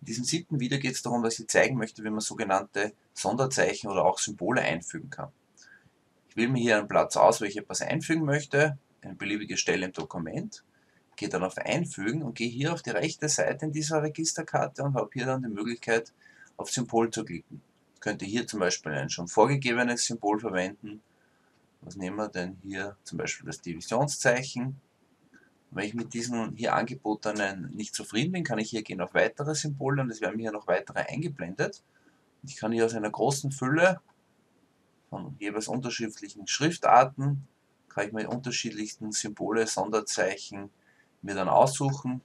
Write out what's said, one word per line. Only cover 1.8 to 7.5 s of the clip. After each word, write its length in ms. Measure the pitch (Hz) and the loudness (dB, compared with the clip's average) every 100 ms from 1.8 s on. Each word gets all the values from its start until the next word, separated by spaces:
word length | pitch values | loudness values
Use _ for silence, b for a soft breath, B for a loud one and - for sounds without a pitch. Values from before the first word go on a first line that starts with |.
| 110 - | -4 -4
wie 80 | 107 | -4
man 80 | 107 | -2
sogenannte 720 | 107 101 104 95 101 98 107 - _ | -2 -2 2 2 2 -2 -2 -4 _
Sonderzeichen 760 | - 95 120 131 107 90 - 107 | -4 0 2 2 4 2 2 0
oder 160 | 95 | 4
auch 140 | 78 - | 4 4
Symbole 440 | - - 90 123 | -2 -2 0 2
einfügen 480 | - 80 - 80 - | 2 0 -4 -12 -12
kann. 200 | - - - _ B B B B B _ _ _ | -12 -12 -14 _ B B B B B _ _ _
Ich 80 | - | 0
wähle 120 | 117 | 2
mir 120 | 131 | 4
hier 180 | 117 107 | 4 4
einen 100 | 104 | 6
Platz 280 | 87 - - | 4 4 8
aus, 240 | - 113 | 8 8
wo 40 | |
ich 120 | 101 | 2